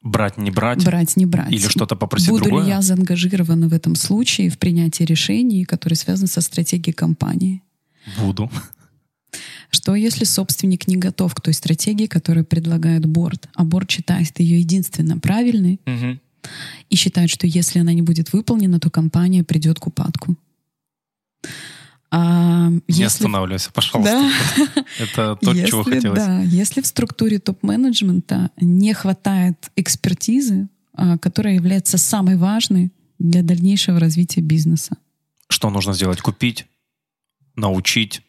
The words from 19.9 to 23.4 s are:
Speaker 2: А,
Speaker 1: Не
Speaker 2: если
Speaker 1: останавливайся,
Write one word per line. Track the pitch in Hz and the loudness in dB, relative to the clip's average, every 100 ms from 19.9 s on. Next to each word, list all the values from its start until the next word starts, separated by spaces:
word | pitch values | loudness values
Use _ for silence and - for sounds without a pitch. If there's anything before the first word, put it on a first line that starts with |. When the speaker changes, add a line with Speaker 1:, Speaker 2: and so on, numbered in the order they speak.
| - - - - 175 _ _ _ _ _ _ _ _ _ _ - - - - - _ _ | -4 -6 -6 -4 -6 _ _ _ _ _ _ _ _ _ _ -18 -18 -18 -20 -20 _ _
Speaker 2:
А, | 170 170 175 170 170 170 | 0 2 4 4 4 2
Speaker 1:
Не | 170 - | 0 0
Speaker 2:
если | 170 | 0
Speaker 1:
останавливайся, | 190 - 208 98 | 0 0 -2 -2